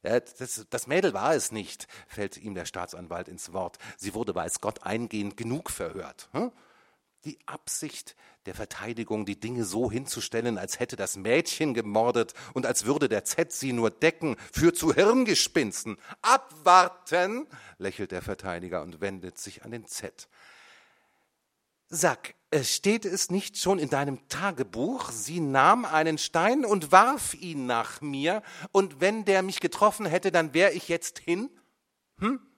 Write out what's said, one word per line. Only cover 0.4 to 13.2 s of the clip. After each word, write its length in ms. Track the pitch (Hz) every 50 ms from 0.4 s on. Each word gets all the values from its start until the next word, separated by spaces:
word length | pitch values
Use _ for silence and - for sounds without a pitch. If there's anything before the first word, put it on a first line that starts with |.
| 127 123 - 110 107
das 200 | _ - 120 -
Mädel 260 | 123 143 185 196 170 101
war 220 | 95 107 147 160
es 160 | 139 - -
nicht, 360 | 110 107 98 - - - - _ - - -
fällt 300 | _ - - 101 95 -
ihm 180 | - - 107 98
der 100 | 90 82
Staatsanwalt 600 | - - 90 90 - - 87 90 82 87 87 92
ins 260 | - 90 90 - - 85
Wort. 240 | 95 92 87 - - - - -
Sie 180 | - - 101 98
wurde, 180 | 110 120 101 85
weiß 280 | 90 82 80 - -
Gott, 200 | - 104 - -
eingehend 560 | - 90 104 113 120 110 - 107 101 101 98
genug 320 | - 113 117 123 156 - -
verhört. 600 | - - 87 - - 98 95 - - - - _
Hm? 200 | - 143 226 247 _ _ _ _ _ _ _ _ _ _ _ _ _ _ _
Die 140 | 151 - _ _
Absicht 680 | - - - _ - - - - 147 - - - - - _ _ - _ _ _
der 100 | 95 90
Verteidigung, 720 | - 107 - - - 101 113 120 113 113 - 107 107 104
die 140 | 98 101 -
Dinge 260 | - 113 127 120 113
so 260 | 90 95 110 123 117
hinzustellen, 640 | 107 123 135 - - - - - - 113 113 120 110
als 220 | 95 92 - - -
hätte 160 | 123 - -
das 220 | - 98 - -
Mädchen 560 | 98 92 110 123 160 165 - - - 156 147 120
gemordet 600 | 117 110 104 101 110 113 120 120 120 110 - - - - - -
und 120 | 131 123
als 200 | 120 117 - 107
würde 240 | 113 143 156 147 123
der 160 | 110 101